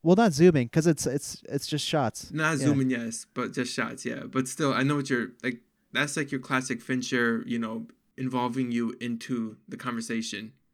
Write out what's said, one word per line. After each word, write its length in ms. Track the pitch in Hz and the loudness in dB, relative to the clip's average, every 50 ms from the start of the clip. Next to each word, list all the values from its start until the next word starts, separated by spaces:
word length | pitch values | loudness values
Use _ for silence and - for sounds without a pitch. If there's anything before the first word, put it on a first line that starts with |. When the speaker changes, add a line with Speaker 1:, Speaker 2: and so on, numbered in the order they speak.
Speaker 1:
Well, 140 | - 160 185 | 6 6 6
not 160 | 202 233 208 | 6 6 4
zooming, 380 | 147 135 170 185 160 139 120 117 | 6 8 8 8 8 6 2 2
'cause 160 | - 165 151 | 2 4 4
it's, 200 | 170 156 - - | 4 4 4 0
it's, 360 | - 127 147 - - - - _ | -2 -2 -2 -4 -6 -12 -14 _
it's 200 | - 131 143 - | -4 -4 -4 -2
just 180 | - 151 143 - | -2 -4 -4 -2
shots. 460 | - - 151 131 110 - - - - | 0 0 2 0 0 -2 -6 -14 -8
Speaker 2:
Not 200 | - 156 156 156 | -4 0 0 2
Speaker 1:
Yeah. 120 | 160 135 131 147 | 2 2 2 4
Speaker 2:
zooming, 200 | 147 139 131 131 | 4 4 2 2
yes, 380 | 127 120 117 113 113 - - _ _ | 0 -2 -4 -6 -8 -10 -12 _ _
but 180 | 127 123 113 | -4 -4 -4
just 220 | - - 123 120 - | -2 -4 -4 -2 -2
shots, 320 | - 113 110 120 - - | -4 -4 -4 -4 -8 -8
yeah. 160 | 120 120 - - | -8 -6 -6 -10
But 240 | 127 - 131 131 131 | -2 -2 -2 -2 -2
still, 240 | - - 156 139 | -2 0 0 2
I 100 | 127 113 | 2 4
know 140 | 131 139 147 | 2 2 2
what 140 | 143 131 135 | 0 0 0
you're, 220 | 135 120 110 - - _ | 0 0 0 -4 -8 _
like, 180 | - 131 123 - _ _ _ _ _ _ | -6 -6 -6 -6 _ _ _ _ _ _
that's, 240 | - 120 147 143 - | -2 -2 -2 0 -2
like, 160 | 160 143 139 | -4 -4 -2
your 80 | 143 131 | -4 -6
classic 400 | 127 - 139 127 127 - 120 113 | -4 -2 -2 -2 0 -2 -6 -6
Fincher, 640 | - - 131 127 123 - 131 123 120 117 113 113 - | -4 -2 -2 -2 -2 0 0 2 2 2 0 -2 -2
you 120 | - 117 117 | -4 -4 -4
know, 280 | 117 110 113 113 113 - - _ _ _ _ | -4 -4 -6 -8 -10 -12 -18 _ _ _ _
involving 560 | - 131 127 127 127 123 123 120 135 131 120 | -6 -6 -4 -2 -2 -2 -2 -2 -2 -2 0
you 240 | 120 117 117 117 120 - | 0 0 0 -2 -4 -6
into 600 | 120 120 120 113 - - 127 120 113 110 110 - _ - | -6 -6 -6 -6 -6 -6 -6 -6 -6 -8 -10 -16 _ -16
the 80 | 127 | -14
conversation. 760 | 131 - 127 117 113 113 - 113 113 110 - 107 98 110 110 - _ _ _ | -8 -8 -6 -6 -6 -6 -4 -4 -4 -4 -6 -8 -10 -12 -14 -18 _ _ _